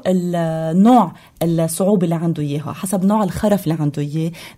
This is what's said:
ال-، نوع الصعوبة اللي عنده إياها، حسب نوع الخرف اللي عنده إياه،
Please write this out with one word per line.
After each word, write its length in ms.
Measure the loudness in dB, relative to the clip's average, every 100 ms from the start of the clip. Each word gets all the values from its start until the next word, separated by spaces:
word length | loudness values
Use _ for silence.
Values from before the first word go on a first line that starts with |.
| 0
ال-، 760 | 0 0 -2 -2 -2 0 4
نوع 300 | 6 6 4 -4 -18 -4
الصعوبة 640 | -2 0 0 0 2 2
اللي 100 | 2
عنده 280 | 0 -2 -2
إياها، 300 | -4 -4 -6
حسب 320 | -8 -4 0
نوع 200 | 2 2
الخرف 400 | 0 0 0 0
اللي 180 | 0 -2
عنده 200 | -2 -4
إياه، 300 | -6 -4 -6 -8 -16